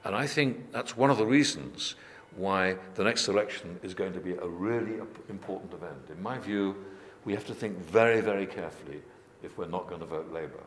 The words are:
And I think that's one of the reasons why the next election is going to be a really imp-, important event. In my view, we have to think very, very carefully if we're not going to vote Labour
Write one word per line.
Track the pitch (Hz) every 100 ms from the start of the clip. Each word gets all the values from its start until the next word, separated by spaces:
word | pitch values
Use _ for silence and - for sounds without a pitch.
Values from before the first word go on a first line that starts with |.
And | 98
I | 101 143
think | 151 139 113 -
that's | 117 120 113
one | 135
of | 120
the | 110
reasons | 139 117 80 65 - - - - - - 90
why | 95 95 92 92 -
the | -
next | 101 117 -
election | 101 107 - 85 90
is | 98
going | 92 95
to | 90
be | 92
a | 87 90
really | 85 101 117 107 113
imp-, | 110 - -
important | 98 - 92 92
event. | 82 85 69 65
In | 78
my | 104 127
view, | 101 104 98 98 - - - -
we | -
have | 101 -
to |
think | 110 110 92
very, | 82 104 117 113
very | 104 98 95
carefully | - 82 - 71 73 - - - -
if | 78 -
we're | 85
not | 90 90
going | 87
to | 80
vote | 78 80
Labour | 80 76 -